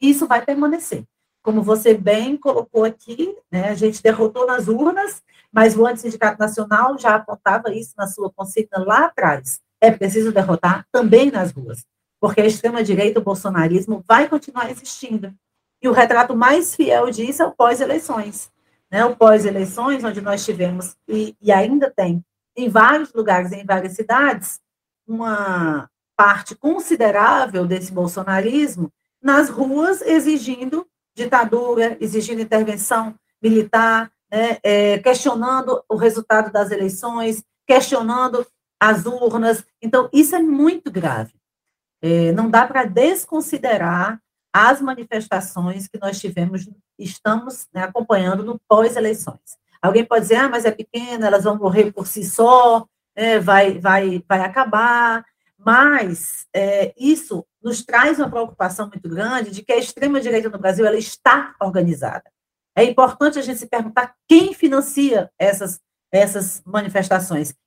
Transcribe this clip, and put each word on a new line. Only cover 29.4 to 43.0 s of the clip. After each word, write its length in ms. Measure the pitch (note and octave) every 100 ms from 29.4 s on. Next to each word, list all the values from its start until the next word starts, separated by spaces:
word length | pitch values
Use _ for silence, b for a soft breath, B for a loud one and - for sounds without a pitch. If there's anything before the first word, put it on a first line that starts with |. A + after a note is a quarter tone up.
| D4
ruas 540 | - C4+ C#4 E4+ G4
exigindo 840 | - D#4+ C4+ D4+ A3+ B3+ B3+ D#4 F4+ _ _ -
ditadura, 800 | A#3+ B3+ A3+ A#3 A#3+ A#3 A3+ A3+
exigindo 420 | A3 A3 A3 A#3
intervenção 720 | A3 A3 A3 G3+ - A3+ A3+ A3 _ _
militar, 680 | A3+ A3 G#3+ A3+ A3+ A3+ A3+ _ _
né, 280 | G#3+ A#3 A3
é, 360 | G#3 G#3 G#3 G3+
questionando 840 | B3 B3+ C#4+ A#3+ B3 C4 B3+ - -
o 60 | A3
resultado 560 | A3+ A3 A3 G#3+ G#3+
das 200 | G#3 G3
eleições, 720 | G3+ F#3+ F#3+ A#3+ A#3 A3+ A3 - _ -
questionando 800 | C4+ C4+ C4 A3+ B3 B3+ A#3+ B3 _ _ _
as 260 | G#3+ G#3 A3
urnas. 580 | B3 A#3+ A3+ A3+ A3+ - _
Então, 280 | A3+ B3+ -
isso 220 | C#4 D4 F4+
é 60 |
muito 480 | D#4+ C#4 D4+ F4 C#4+
grave. 440 | F#3+ D#3+ A#2 A2 _ _ _ _ _ _ _
É, 300 | D#3+ E3+ E3+
não 180 | F#3+ A3+
dá 160 | A3+ A#3+
pra 200 | C4+ A#3
desconsiderar 1400 | F#3